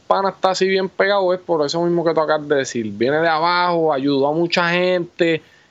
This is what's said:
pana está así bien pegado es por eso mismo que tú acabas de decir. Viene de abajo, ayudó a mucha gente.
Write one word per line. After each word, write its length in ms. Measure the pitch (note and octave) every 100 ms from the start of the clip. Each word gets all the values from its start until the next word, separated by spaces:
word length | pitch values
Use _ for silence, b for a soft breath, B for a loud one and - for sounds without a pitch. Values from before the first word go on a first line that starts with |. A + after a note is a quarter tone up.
| -
pana 220 | F#3+ G3
está 220 | - F#3+
así 160 | F#3 F#3+
bien 220 | F#3+ F#3+
pegado 440 | - G3 G3+ F3+
es 60 | F3+
por 260 | F3+ E3 C#3+
eso 160 | E3+
mismo 200 | F3 E3+
que 100 | E3
tú 60 | D#3+
acabas 260 | D3+ D#3 D3
de 80 | C#3+
decir. 300 | B2+ A#2+ G#2+
Viene 260 | G2+ A#2+ D3+
de 80 | E3
abajo, 640 | D#3 E3+ F3 F3 E3+ D#3+
ayudó 340 | C#3 C#3+ C#3 C#3
a 60 |
mucha 360 | D#3+ E3+ F#3 E3+
gente. 720 | F3 F3+ F3+ E3+ - E3+ D#3 b b b